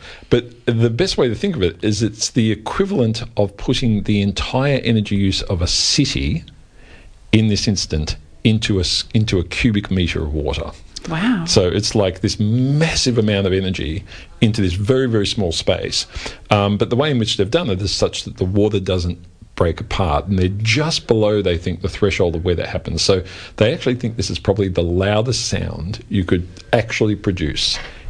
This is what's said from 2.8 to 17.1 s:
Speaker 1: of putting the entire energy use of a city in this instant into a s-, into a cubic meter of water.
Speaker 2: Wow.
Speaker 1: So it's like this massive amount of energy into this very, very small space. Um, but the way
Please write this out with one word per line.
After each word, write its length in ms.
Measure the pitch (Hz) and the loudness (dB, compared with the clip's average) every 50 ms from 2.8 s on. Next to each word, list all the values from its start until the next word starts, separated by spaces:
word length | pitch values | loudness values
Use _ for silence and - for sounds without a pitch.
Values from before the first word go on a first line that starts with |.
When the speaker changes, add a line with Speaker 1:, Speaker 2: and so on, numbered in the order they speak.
| 196 190 202 147 117 110 113 - - - - | 0 2 2 2 2 2 0 -2 -6 -4 -2
Speaker 1:
of 180 | - 104 98 - - | 0 0 0 -2 -4
putting 460 | - - 127 - 127 117 107 101 95 | -2 -2 0 2 2 2 2 2 2
the 180 | - 104 101 | 2 2 2
entire 580 | 101 101 92 - - - - 127 139 143 139 127 | 2 2 0 -2 -4 -2 0 0 2 2 0 0
energy 340 | - 117 113 107 101 - 104 | 2 2 2 2 2 0 0
use 260 | 98 98 95 92 - | 2 2 2 0 -2
of 180 | - - 101 85 | -2 -2 -2 0
a 60 | 87 | 0
city 760 | - - - - - - - - - - - 67 73 110 165 - - - - - - - - - - - - - - - - - - | 0 0 0 0 0 2 2 0 0 0 -2 -2 -2 -2 -4 -6 -10 -20 -20 -20 -20 -20 -20 -20 -20 -20 -20 -20 -20 -20 -20 -4 0
in 160 | - 110 110 107 | 2 2 2 2
this 180 | 101 - - 110 | 0 0 0 0
instant 480 | 98 - - - - 78 80 - - - - - - - - | -2 -2 -2 -4 -4 -4 -4 -4 -8 -10 -12 -20 -8 -2 0
into 340 | 110 110 110 - - 104 92 | 0 2 2 0 0 0 0
a 20 | |
s-, 240 | 87 - - - - - - | 0 -2 -2 -4 -4 -2 0
into 240 | 117 110 - 101 90 | 0 0 2 0 0
a 60 | - | 0
cubic 460 | - - - - 120 101 101 - - | -2 -2 -2 0 0 0 0 -2 0
meter 320 | 95 92 87 80 - 82 | 0 0 0 0 -2 -4
of 100 | 78 71 78 | -4 -4 -4
water. 360 | 76 73 78 - - - - - - - - - - - 170 | -4 -2 -4 -4 -4 -6 -10 -12 -16 -18 -18 -18 -14 -8 -6
Speaker 2:
Wow. 360 | 165 160 208 254 247 180 160 | -4 -2 0 0 0 0 0
Speaker 1:
So 200 | 165 - 107 92 | 2 4 4 4
it's 280 | 87 95 104 107 - - | 4 2 0 0 0 2
like 240 | 110 98 92 90 - | 2 2 0 0 -2
this 180 | - 98 - - | -2 -2 0 0
massive 800 | 104 104 113 127 131 139 143 151 165 160 - - - 127 117 127 | 0 2 2 2 2 2 2 2 2 0 0 0 0 2 2 2
amount 280 | 104 107 104 98 98 92 | 2 2 2 2 2 2
of 40 | |
energy 520 | 92 95 95 92 92 - - 76 - 98 - - - - - - - - | 2 2 0 0 -2 -2 -4 -4 -6 -6 -8 -12 -16 -18 -18 -14 -2 2
into 200 | 120 107 110 110 | 2 2 4 2
this 140 | 98 90 87 | 2 0 0
very, 340 | 101 101 101 131 127 131 120 | 0 0 2 2 2 2 2
very 180 | 113 104 98 | 2 2 0
small 240 | - - 107 95 85 | 0 0 -2 -2 -2
space. 560 | 80 - - 101 90 85 - - - - - - - - - - - - - - | -2 0 0 0 0 0 0 -4 -4 -6 -6 -6 -8 -10 -10 -12 -12 -8 -2 2
Um, 260 | 107 104 101 101 104 | 2 4 4 4 2
but 140 | 98 117 - | 2 0 2
the 60 | 120 | 2
way 140 | 120 151 156 | 2 2 2